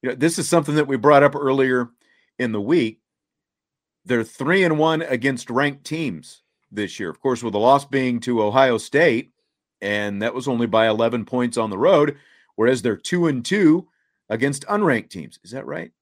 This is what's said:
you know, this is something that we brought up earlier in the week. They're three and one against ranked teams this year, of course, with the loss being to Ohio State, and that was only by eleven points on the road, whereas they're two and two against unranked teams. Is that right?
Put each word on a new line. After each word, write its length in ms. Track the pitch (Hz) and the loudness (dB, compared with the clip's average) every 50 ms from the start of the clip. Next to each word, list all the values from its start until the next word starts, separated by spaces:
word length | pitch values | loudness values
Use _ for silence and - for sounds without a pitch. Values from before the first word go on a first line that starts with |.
you 80 | - 127 | -6 -8
know, 60 | 123 | -4
this 220 | 131 127 165 165 - | 0 0 0 0 -2
is 100 | 165 - | -2 2
something 280 | - 170 160 143 147 | 2 0 2 2 0
that 120 | 156 147 139 | 0 0 0
we 100 | 135 127 | -2 2
brought 260 | 107 147 147 139 143 | 4 6 6 8 6
up 120 | 143 139 | 6 2
earlier 540 | 143 143 135 131 135 135 131 127 123 123 120 _ _ _ _ _ _ _ _ _ _ | 0 -2 0 2 2 2 2 2 0 -2 -4 _ _ _ _ _ _ _ _ _ _
in 120 | 127 120 | -4 -4
the 100 | 107 104 | -2 -4
week. 400 | 101 110 156 180 127 110 110 _ _ _ _ _ _ _ _ _ _ _ _ _ _ _ _ _ _ _ _ _ _ | -2 2 2 2 2 0 -4 _ _ _ _ _ _ _ _ _ _ _ _ _ _ _ _ _ _ _ _ _ _
They're 180 | - 123 117 113 | -2 -2 -2 -2
three 400 | 110 - - 135 139 175 196 190 | -4 -8 -8 -2 0 2 2 2
and 140 | 170 156 151 | 2 2 2
one 240 | 156 160 160 156 | 2 0 0 -2
against 480 | 160 - 135 123 110 135 135 123 - - | -2 -4 -4 -2 0 -2 -2 -2 -6 -4
ranked 340 | 123 127 143 147 143 143 _ | -2 0 0 0 -2 -6 _
teams 600 | - 156 160 165 135 92 78 71 - - _ _ _ _ _ _ _ | -10 -8 -6 -6 -6 -8 -10 -14 -20 -20 _ _ _ _ _ _ _
this 280 | - 101 104 92 - - | -8 -8 -8 -6 -6 -8
year, 100 | 104 85 | -10 -10
of 100 | 76 _ | -10 _
course, 240 | _ 135 127 120 123 | _ -2 -2 -2 -4
with 100 | 117 101 | -4 -2
the 60 | 104 | 2
loss 260 | 107 123 139 139 139 | 4 4 4 4 2
being 340 | 139 - 139 131 127 123 117 | -2 -4 -2 -2 -2 -4 -4
to 220 | 113 123 120 113 107 | -4 -4 -2 0 0
Ohio 340 | 104 104 131 135 131 120 110 | 2 4 4 4 4 2 -2
State, 560 | - - - 143 165 170 120 117 143 _ _ _ _ _ _ _ _ _ _ _ | -4 -2 0 2 4 4 2 0 -4 _ _ _ _ _ _ _ _ _ _ _
and 400 | - 98 104 104 104 104 101 101 | -6 -4 -2 -2 -2 -4 -4 -4
that 120 | 107 117 - | -4 -4 -4
was 140 | 127 123 139 | -4 -4 -4
only 200 | 127 117 120 113 | -2 -2 -2 0
by 200 | 107 113 113 113 | 2 2 2 2
eleven 380 | 107 107 117 117 113 120 107 | 2 2 0 0 0 -2 -6
points 320 | - - 127 123 120 - 120 | -4 -4 -4 -4 -2 -2 -4
on 120 | 113 107 | -4 -4
the 80 | 101 92 | -4 0
road, 400 | 120 170 196 156 147 147 143 - _ _ _ _ _ _ _ | 2 4 4 4 4 2 -2 -8 _ _ _ _ _ _ _
whereas 260 | - 107 120 131 123 | 0 2 2 2 0
they're 140 | 95 120 107 | -2 -4 -4
two 320 | - _ - - 180 170 165 | -4 _ -4 -2 0 0 0
and 160 | 143 127 117 | -2 -2 -4
two 460 | - 185 208 202 156 156 170 160 _ _ _ _ _ _ _ _ _ | -2 -2 2 4 4 4 2 0 _ _ _ _ _ _ _ _ _
against 360 | 107 110 120 139 143 139 - - | -6 -4 -2 -4 -4 -6 -6 -4
unranked 420 | 208 208 214 170 135 113 - _ | -4 0 0 0 0 0 -2 _
teams. 300 | - 95 73 64 - - _ | -14 -16 -16 -16 -18 -20 _
Is 80 | - | -16
that 140 | 117 135 - | -16 -14 -12
right? 260 | 131 143 156 170 - _ _ | -10 -12 -12 -12 -14 _ _